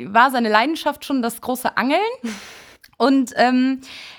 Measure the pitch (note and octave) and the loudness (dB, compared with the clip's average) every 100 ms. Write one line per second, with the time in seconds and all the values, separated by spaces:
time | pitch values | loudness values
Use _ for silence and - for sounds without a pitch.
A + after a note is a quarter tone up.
0 | F3+ G#3+ C4 B3+ A3+ G#3+ C4 D#4+ D4+ C#4+ | -2 4 4 4 2 2 2 0 -2 -4
1 | - C4+ A#3 A#3 - B3+ G#3+ - A#3+ E4 | -4 -2 -2 -4 -6 -4 -4 -2 0 0
2 | A4 B4+ A3+ G3+ - - - - _ - | 0 -4 -8 -10 -14 -20 -20 -20 _ 0
3 | B3+ C4+ B3+ - B3 B3+ C4 C4 - - | 2 2 2 2 2 2 0 -2 -8 -20
4 | - | -20